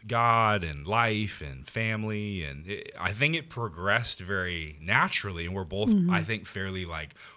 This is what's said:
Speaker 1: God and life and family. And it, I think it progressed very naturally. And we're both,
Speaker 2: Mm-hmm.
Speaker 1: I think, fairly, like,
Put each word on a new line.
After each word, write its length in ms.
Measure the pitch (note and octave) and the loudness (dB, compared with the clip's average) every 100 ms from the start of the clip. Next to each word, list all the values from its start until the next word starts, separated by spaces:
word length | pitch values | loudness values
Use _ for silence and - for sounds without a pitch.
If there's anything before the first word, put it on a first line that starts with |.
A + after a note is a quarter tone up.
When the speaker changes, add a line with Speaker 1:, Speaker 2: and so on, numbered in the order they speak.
| G#2+ | -2
Speaker 1:
God 560 | A#2 A#2 A2+ A2 G#2 | 2 4 6 6 4
and 240 | D#2+ C#2+ D2+ | 0 -4 0
life 540 | A2 A#2 G#2+ G#2 - | 2 4 2 -2 -4
and 260 | D2 C2 - | -10 -10 -8
family. 760 | A2+ A2+ A2 G#2+ G#2 G#2 F#2+ | -4 -2 -2 -2 -4 -4 -4
And 240 | D2 C#2 E2+ | -6 -8 -8
it, 240 | G2+ - - | -10 -10 -6
I 120 | F2+ | -4
think 240 | G#2 C#3+ E3 | 0 0 0
it 140 | - | -4
progressed 720 | B2 A2+ D#2+ F#2+ A2+ A2+ - | -6 -6 -2 2 4 2 -2
very 560 | F2+ G2 F2+ E2+ D#2 D2 | -2 -2 0 -4 -6 -8
naturally. 640 | E2 A#2+ F#3 - G2+ E2+ E2+ | 2 4 4 2 0 -4 -2
And 80 | G2 | -4
we're 80 | |
both, 260 | F2 F#2+ G#2+ | -4 0 4
Speaker 2:
Mm-hmm. 220 | G#3 F3 | 6 6
Speaker 1:
I 80 | F3+ | 4
think, 240 | E2 A2 - | 2 -4 -4
fairly, 400 | G2+ F#2+ F#2+ F2 | -6 -4 -4 -6
like, 280 | D#2+ D2+ - - | -6 -8 -12 -20